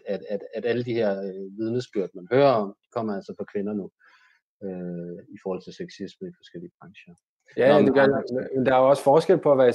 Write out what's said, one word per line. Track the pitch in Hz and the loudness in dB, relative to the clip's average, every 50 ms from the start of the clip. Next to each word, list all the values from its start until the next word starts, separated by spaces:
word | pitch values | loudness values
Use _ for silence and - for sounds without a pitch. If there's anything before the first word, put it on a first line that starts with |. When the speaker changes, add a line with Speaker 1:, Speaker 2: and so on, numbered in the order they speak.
| - | -8
Speaker 1:
at, | - 98 92 - - | -8 -8 -6 -6 -8
at, | 104 98 - - - | -8 -8 -8 -10 -8
at | 110 110 | -6 -4
alle | 120 117 123 120 | -2 -2 -2 -4
de | 123 113 | -4 -2
her, | 117 110 101 98 95 98 | -2 0 -2 -2 -4 -6
øh, | 98 92 95 98 95 98 | -8 -10 -10 -12 -12 -10
vidnesbyrd, | 107 113 113 120 123 123 - - 104 92 87 - | -8 -6 -4 -4 -4 -6 -6 -6 -6 -6 -6 -8
man | 92 90 90 | -14 -6 -2
hører | 120 135 143 139 | 2 4 4 4
om, | 123 110 104 98 - _ _ _ | 4 2 -2 -4 -8 _ _ _
kommer | - 120 113 107 101 | -8 -6 -6 -6 -6
altså | 95 - - 95 | -8 -10 -12 -12
fra | - 101 - - | -12 -12 -8 -8
kvinder | 104 98 104 107 | -6 -6 -4 -6
nu, | 101 90 87 _ _ _ _ _ _ _ _ _ _ _ _ _ _ 104 | -6 -8 -10 _ _ _ _ _ _ _ _ _ _ _ _ _ _ -12
øh, | 95 92 90 90 87 87 87 85 87 87 92 - - 104 | -12 -10 -10 -10 -10 -8 -10 -10 -12 -14 -16 -16 -20 -18
i | 101 - | -10 -8
forhold | 95 92 92 | -8 -8 -8
til | - 92 90 | -10 -14 -14
sexisme | - 92 87 - - 101 87 - - 95 | -14 -14 -14 -14 -14 -14 -14 -14 -14 -16
i | 90 90 | -16 -16
forskellige | _ - - - 87 85 87 _ _ | _ -20 -20 -18 -16 -16 -18 _ _
brancher. | - 85 101 - - - - _ _ _ _ _ _ _ - | -20 -20 -20 -20 -20 -20 -20 _ _ _ _ _ _ _ -2
Speaker 2:
Ja, | - 120 139 | 2 4 6
Speaker 1:
Nå, | 151 | 6
Speaker 2:
det | - - | 6 4
Speaker 1:
men | 139 127 | 4 4
Speaker 2:
gør | 139 | 4
Speaker 1:
Anders | 135 135 139 - - - 123 127 - - 135 | 4 4 2 0 -4 -6 -6 -6 -6 -4 -4
Speaker 2:
men | 131 127 | -2 0
der | 135 131 | 2 4
er | 131 | 6
jo | 131 131 | 6 6
også | 143 139 - | 4 4 4
forskel | 139 139 160 160 - 190 | 4 4 4 4 4 2
på | 190 - 151 | 4 4 4
at | 143 | 4
være | 131 127 | 6 6
i | 123 | 4